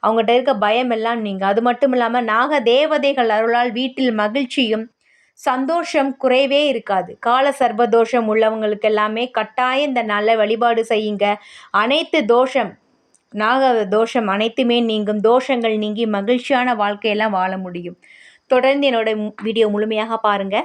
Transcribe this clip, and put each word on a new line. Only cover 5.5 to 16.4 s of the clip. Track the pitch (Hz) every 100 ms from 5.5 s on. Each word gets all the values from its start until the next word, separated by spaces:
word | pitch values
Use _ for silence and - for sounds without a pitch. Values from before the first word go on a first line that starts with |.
| 254 269 339 330 311 269 262
குறைவே | 262 254 269 277 294
இருக்காது. | 240 - 196 180 -
கால | 226 247 285 277
சர்பதோஷம் | 247 214 233 233 233 247 226
உள்ளவங்களுக்கு | 214 220 220 214 208
எல்லாமே | 220 214 214 214 247
கட்டாயம் | 233 214 - 254 262 294
இந்த | 247
நாளை | 220 208 214 226
வழிபாடு | 208 226 233 233 226
செய்யுங்க. | 220 214 208 202 208 - - -
அனைத்து | 196 220 285 330 330
தோஷம் | 214 233 262 262 214 - _ _ _ _ _
நாக | 208 214 254 269 233
தோஷம் | 202 208 226 254 214
அனைத்துமே | 196 220 226 247 240
நீங்கும். | 233 220 208 214
தோஷங்கள் | 208 247 254 254 226 220
நீங்கி | 214 214 233
மகிழ்ச்சியான | 202 196 247